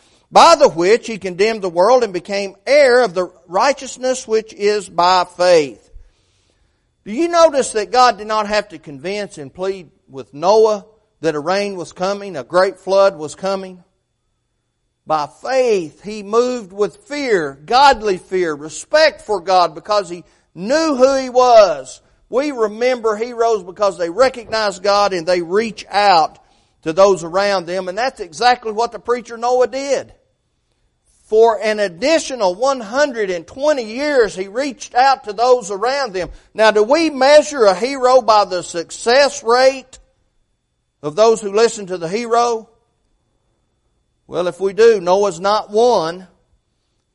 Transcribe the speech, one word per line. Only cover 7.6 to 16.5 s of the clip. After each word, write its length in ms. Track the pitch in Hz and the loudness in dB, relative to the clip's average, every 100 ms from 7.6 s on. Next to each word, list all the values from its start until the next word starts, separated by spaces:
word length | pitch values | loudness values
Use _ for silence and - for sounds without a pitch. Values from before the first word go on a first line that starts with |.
| 214 | -2
that 200 | 220 196 | -4 -2
God 260 | 233 247 202 | 2 2 2
did 100 | 214 | -4
not 200 | 214 208 | -4 -2
have 220 | 214 208 | -4 -4
to 100 | 160 | -14
convince 580 | - 139 170 208 202 - | -18 -12 -8 -8 -10 -14
and 140 | 135 | -16
plead 380 | 175 190 196 151 _ _ | -8 -8 -8 -14 _ _
with 260 | 131 117 | -18 -16
Noah 520 | 143 175 220 220 208 180 _ _ _ | -4 2 4 4 0 -8 _ _ _
that 120 | 160 | -4
a 60 | 151 | -4
rain 360 | 151 196 202 190 | -4 -4 -4 -8
was 180 | 156 | -12
coming, 420 | - 185 202 202 156 | -6 -6 -6 -8 -12
a 80 | |
great 360 | 120 170 196 - | -2 2 2 -2
flood 380 | 185 196 196 165 | -2 2 2 0
was 160 | 151 | -14
coming? 500 | - 190 196 190 180 _ _ _ _ _ _ _ _ _ _ _ _ - | -8 -6 -6 -10 -20 _ _ _ _ _ _ _ _ _ _ _ _ -6
By 200 | 156 147 | -4 -4
faith, 760 | _ 233 262 247 202 156 _ | _ -4 0 0 0 -4 _
he 180 | 202 214 | -14 -12
moved 500 | 196 220 254 | -4 -2 0